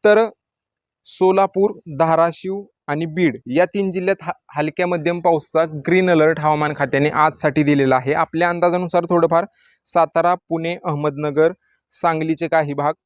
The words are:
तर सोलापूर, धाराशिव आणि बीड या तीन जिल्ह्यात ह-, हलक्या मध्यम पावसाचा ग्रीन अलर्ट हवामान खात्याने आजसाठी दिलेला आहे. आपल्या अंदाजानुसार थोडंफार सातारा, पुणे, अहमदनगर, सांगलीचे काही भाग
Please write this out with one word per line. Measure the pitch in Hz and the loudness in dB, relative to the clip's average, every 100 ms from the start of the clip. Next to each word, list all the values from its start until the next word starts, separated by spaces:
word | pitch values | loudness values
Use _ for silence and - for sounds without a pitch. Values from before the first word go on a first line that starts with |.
तर | 208 214 226 - _ _ _ _ _ _ - | 6 4 2 -6 _ _ _ _ _ _ -16
सोलापूर, | - 185 190 196 190 202 - - 143 | 0 2 4 2 0 -2 -2 -14 -2
धाराशिव | 165 160 170 165 190 196 202 _ - | 2 2 0 -2 -10 -10 -12 _ -8
आणि | 147 165 | -6 -4
बीड | 156 170 117 - | 0 0 0 -4
या | 135 | 0
तीन | 180 202 196 | 0 0 -4
जिल्ह्यात | 185 180 190 | -2 -2 -4
ह-, | 160 - _ 147 | -6 -12 _ -6
हलक्या | 151 - 180 | -4 -2 -2
मध्यम | 175 151 175 | -2 -2 0
पावसाचा | 175 165 - 160 165 156 139 | 0 0 0 -2 -2 -4 0
ग्रीन | 180 185 | 2 4
अलर्ट | 165 151 160 | 4 4 2
हवामान | 151 151 151 143 | 0 0 -2 -2
खात्याने | 135 139 147 | -2 2 0
आजसाठी | 151 156 151 156 143 | 2 0 2 -2 0
दिलेला | 147 147 135 131 | 2 2 2 0
आहे. | 127 | 0
आपल्या | 156 160 160 175 | -2 -2 0 -2
अंदाजानुसार | 175 175 175 180 175 170 | 0 0 0 -2 -2 0
थोडंफार | 175 160 165 190 _ - _ - | 2 2 2 -2 _ -20 _ -4
सातारा, | 175 160 165 170 180 _ | 0 0 2 0 -2 _
पुणे, | 165 165 175 | -6 -6 -6
अहमदनगर, | 175 147 151 139 151 143 160 185 _ _ _ | -6 -4 -4 -4 -4 2 2 0 _ _ _
सांगलीचे | - 170 160 160 160 165 | -4 -2 -2 -4 -4 -2
काही | 160 147 | -2 -2
भाग | 143 143 147 | -2 -4 -4